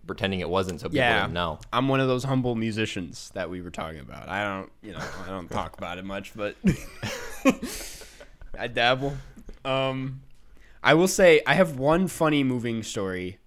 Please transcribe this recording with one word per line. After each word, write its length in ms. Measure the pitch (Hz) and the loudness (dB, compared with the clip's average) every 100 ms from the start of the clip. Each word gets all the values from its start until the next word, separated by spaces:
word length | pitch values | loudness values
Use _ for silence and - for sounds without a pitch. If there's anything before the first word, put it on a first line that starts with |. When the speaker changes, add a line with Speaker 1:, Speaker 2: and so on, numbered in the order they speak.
| - | -10
Speaker 1:
pretending 320 | 95 98 95 | -4 -2 -2
it 100 | 82 | 0
wasn't, 300 | 92 92 82 | 0 0 -4
so 80 | 80 | -2
people 120 | 135 | 2
Speaker 2:
Yeah. 220 | 120 110 | 4 4
Speaker 1:
didn't 120 | 95 | 2
know. 260 | 85 87 76 - | 0 -2 -4 -4
Speaker 2:
I'm 160 | 117 135 | 0 2
one 100 | 135 | 2
of 80 | 131 | 2
those 160 | 127 | 0
humble 320 | 135 131 123 113 | 0 0 0 0
musicians 720 | 113 107 110 104 82 - - | -2 0 -2 -4 -8 -12 -12
that 160 | 98 85 | -8 -6
we 120 | 90 | -6
were 80 | 87 | -10
talking 280 | 87 82 80 | -8 -8 -10
about. 300 | 64 65 76 | -14 -14 -6
I 140 | 95 | -4
don't, 280 | 104 95 95 - | -2 -4 -10 -16
you 120 | 107 | -14
know, 60 | 82 - 98 92 | -10 -10 -10 -10
I 40 | |
don't 200 | 95 85 | -10 -6
talk 260 | - 90 - | -6 -6 -8
about 200 | 92 90 | -10 -8
it 80 | 95 | -8
much, 280 | 98 98 | -10 -10
but 220 | 110 104 - | -8 -8 0
<laughs> 1900 | 202 143 - - - - - - 269 - - - - - - - - - - - | 0 0 -6 -10 -10 -8 -10 0 0 0 -8 -10 -12 -16 -18 -20 -20 -18 -14 -8
I 100 | 120 | -6
dabble. 480 | 120 120 131 139 139 - - - - 135 | 2 4 4 0 -6 -12 -18 -18 -10 -2
Um, 560 | 135 135 131 135 131 - - - - - - | 0 0 -2 -6 -10 -16 -20 -20 -20 -20 0
I 120 | 120 | 6
will 140 | 156 185 | 6 6
say 320 | - 180 156 - | 8 8 8 6
I 100 | 151 | 4
have 220 | 175 131 | 4 4
one 300 | 135 165 185 | 2 4 2
funny 360 | - 156 151 135 | 2 4 4 2
moving 380 | 123 117 113 | 0 -2 -4
story 560 | 107 - 95 92 90 98 | -4 -4 -2 -4 -6 -10